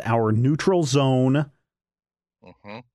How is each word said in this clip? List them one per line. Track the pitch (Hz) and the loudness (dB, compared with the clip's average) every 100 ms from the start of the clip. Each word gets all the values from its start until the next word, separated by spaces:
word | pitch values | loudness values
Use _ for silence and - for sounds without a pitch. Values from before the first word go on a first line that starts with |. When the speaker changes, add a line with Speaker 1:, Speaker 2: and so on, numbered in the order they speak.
Speaker 1:
our | 110 117 110 | -2 0 0
neutral | 110 127 156 - 180 | 0 0 0 0 0
zone. | 143 143 135 131 131 143 143 _ _ _ _ _ _ _ _ _ | 2 0 2 2 2 0 -2 _ _ _ _ _ _ _ _ _
Speaker 2:
Mm-hmm. | 90 - 104 110 - | -20 -20 -18 -18 -18